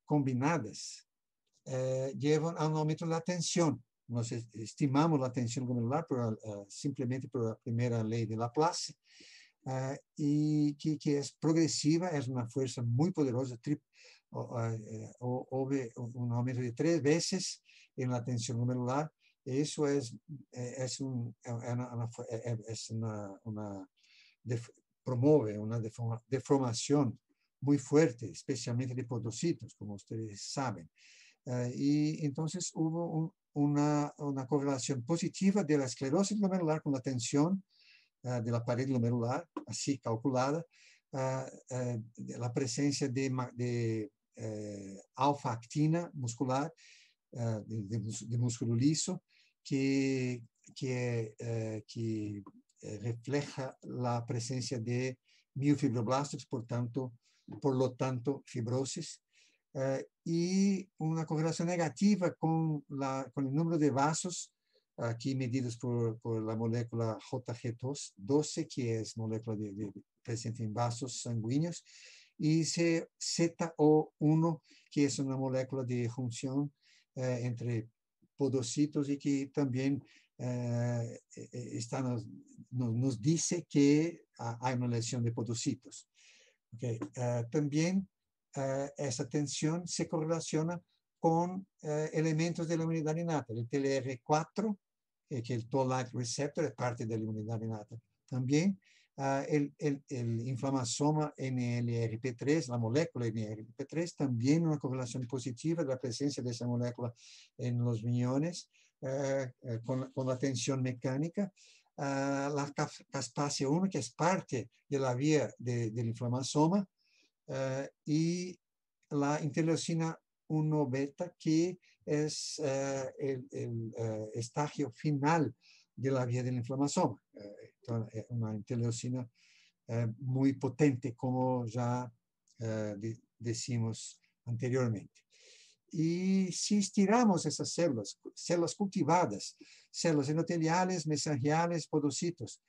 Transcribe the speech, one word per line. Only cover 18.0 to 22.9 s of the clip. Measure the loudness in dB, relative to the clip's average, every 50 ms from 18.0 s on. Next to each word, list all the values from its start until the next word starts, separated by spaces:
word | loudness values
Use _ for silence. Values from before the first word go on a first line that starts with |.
| -2 0
la | 0 -2 -2
tensión | -2 -4 -2 -2 -2 -2 0
glomerular. | 0 0 0 0 0 0 0 0 -2 -2 _ _ _ _ _ _ -6
Eso | -2 0 0 0 0 0 0 2
es, | 2 2 2 0 -4 -8 -14 _ -14 -14 -14 -16 _
eh, | -10 -8 -8 -6 -4 -4
es | -4 -4 -4 -4
un, | -4 -4 -4 -4 -4 -6 -8 _
eh, | -8 -8
una, | -6 -6 -4 -4 -4 -4 -4 -4 -4
una | -6 -6 -6
fu-, | -6 -10
eh, | -8 -8 -6 -6 -4
eh, | -4 -4 -4 -4 -8
es | -8 -8 -8 -6